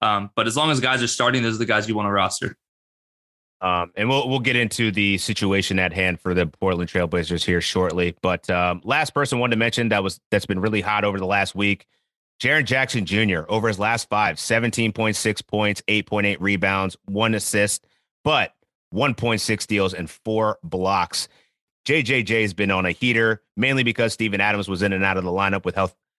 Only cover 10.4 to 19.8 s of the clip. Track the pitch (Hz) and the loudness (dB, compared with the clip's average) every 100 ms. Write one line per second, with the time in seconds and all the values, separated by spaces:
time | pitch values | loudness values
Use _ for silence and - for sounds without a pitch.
10.4 | - 95 107 107 98 104 104 98 92 101 | 0 -2 0 0 0 0 0 -2 0 0
11.4 | 95 95 101 101 _ _ _ _ _ - | 0 0 0 0 _ _ _ _ _ -4
12.4 | 123 151 120 131 131 123 90 101 110 87 | 0 2 2 0 0 -2 0 2 2 0
13.4 | 78 110 110 98 104 117 - 104 101 80 | 0 0 0 0 0 -2 -2 0 0 -2
14.4 | - 113 117 110 113 104 110 104 110 104 | 0 0 0 0 -2 0 -2 0 -2 -2
15.4 | - 107 104 101 - 107 98 107 101 98 | -4 -2 0 -2 -2 -2 0 0 0 0
16.4 | 95 98 98 98 95 - - 98 113 110 | -2 0 0 0 -2 -6 -6 0 0 0
17.4 | - 107 104 - _ _ _ _ - 147 | 0 0 0 -2 _ _ _ _ 0 0
18.4 | 95 _ _ _ _ 90 139 113 117 110 | 0 _ _ _ _ -2 -2 0 0 0
19.4 | - 107 - 104 | 0 -2 0 0